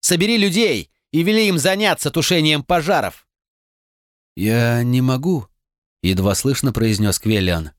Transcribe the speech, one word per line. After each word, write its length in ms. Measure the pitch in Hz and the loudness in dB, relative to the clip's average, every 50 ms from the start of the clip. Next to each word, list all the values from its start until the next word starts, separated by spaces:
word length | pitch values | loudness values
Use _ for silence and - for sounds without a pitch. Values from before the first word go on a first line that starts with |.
Собери 380 | - - 180 165 185 214 233 226 | 0 0 0 0 0 0 0 0
людей 520 | 202 202 165 208 233 202 143 101 87 _ _ _ _ _ | 0 0 2 2 0 0 0 -2 -6 _ _ _ _ _
и 100 | - 156 | -2 0
вели 260 | 170 190 214 220 214 208 | 0 2 2 2 2 2
им 100 | 185 160 | 0 0
заняться 520 | 131 185 190 196 214 202 165 - - 147 | 0 0 0 0 0 0 0 0 -4 -4
тушением 520 | 131 170 156 - 185 170 156 156 151 147 | -2 -2 -2 0 0 2 2 2 0 0
пожаров!" 640 | 135 _ 180 170 151 165 202 156 107 92 - - _ _ _ _ _ _ _ _ _ _ _ _ _ _ _ _ _ _ _ _ _ _ _ | 0 _ -2 0 0 0 0 0 0 -4 -8 -12 _ _ _ _ _ _ _ _ _ _ _ _ _ _ _ _ _ _ _ _ _ _ _
"Я 460 | - 92 107 113 120 117 117 120 120 | -4 -2 0 0 2 2 2 0 0
не 180 | 120 123 123 127 | 0 0 2 2
могу", 460 | 127 127 131 127 139 180 185 143 98 - _ _ _ _ _ _ _ _ _ _ | 2 2 0 0 0 -2 -2 -2 -4 -10 _ _ _ _ _ _ _ _ _ _
едва 320 | - 90 95 90 95 101 95 | -2 -2 0 2 2 0 0
слышно 380 | - - 135 135 - - 135 | 0 -2 -2 -2 0 -2 -2
произнёс 460 | 110 - 113 113 107 98 107 101 92 - | -2 0 0 0 0 0 0 -2 -2 -2
Квеллион. 520 | - 107 110 104 95 92 87 82 80 76 _ | -2 0 0 0 0 0 -2 -2 -4 -8 _